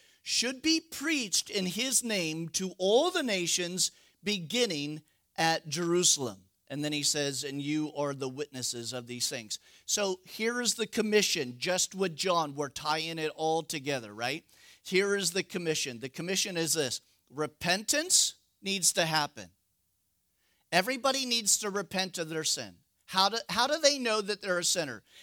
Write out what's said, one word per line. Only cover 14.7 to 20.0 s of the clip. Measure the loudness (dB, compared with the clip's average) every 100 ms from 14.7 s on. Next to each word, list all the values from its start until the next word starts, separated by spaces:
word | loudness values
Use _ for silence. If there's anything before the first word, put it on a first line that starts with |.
| -18
Here | 0 2 2 2
is | 0
the | -2
commission. | -4 -4 -2 -2 -2 -6
The | -10
commission | -8 -2 0 0 0
is | 0
this. | 0 0 -2 _ _ _
Repentance | -6 -6 -4 0 0 0 0 4 4 2 -2 _ _
needs | -4 0 2
to | 2 2
happen. | 2 0 -6 -18 _ _ _ _ _